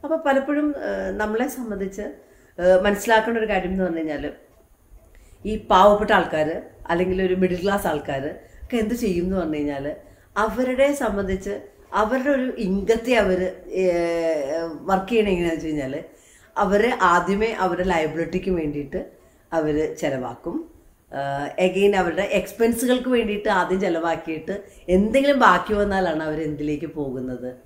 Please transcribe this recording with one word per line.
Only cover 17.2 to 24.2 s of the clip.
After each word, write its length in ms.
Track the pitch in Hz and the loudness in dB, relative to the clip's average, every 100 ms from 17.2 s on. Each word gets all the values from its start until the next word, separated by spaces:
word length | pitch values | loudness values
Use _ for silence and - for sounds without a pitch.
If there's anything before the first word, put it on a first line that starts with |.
| 175 202 220 | 2 0 0
അവരുടെ 320 | - 185 170 | 0 -2 0
ലയബിലിറ്റിക്ക് 680 | 185 170 156 156 165 185 185 | 0 0 0 -2 -4 -4 -2
വേണ്ടിയിട്ട് 600 | 180 151 147 143 185 - - _ _ _ | -2 -2 -4 -6 -8 -10 -16 _ _ _
അവർ 440 | 165 151 147 156 - | -2 0 0 -2 -2
ചിലവാക്കും. 680 | 151 135 123 - 165 254 339 - - _ _ | -4 -2 -6 -8 -8 -8 -10 -18 -20 _ _
ഏഹ്, 580 | 135 139 139 143 - 185 | -8 -4 -4 -6 0 0
again 260 | 180 202 196 | 4 2 4
അവരുടെ 260 | 175 165 | 0 -2
എക്സ്പെൻസുകൾക്ക് 840 | 202 202 - - 233 233 254 254 254 | 0 -2 -2 0 0 2 0 0 2
വേണ്ടിയിട്ട് 400 | 247 214 208 214 | 0 0 -2 0
ആദ്യം 320 | 190 170 185 | 0 0 0
ചിലവാക്കിയിട്ട് 840 | 190 165 165 160 | 0 0 -2 -4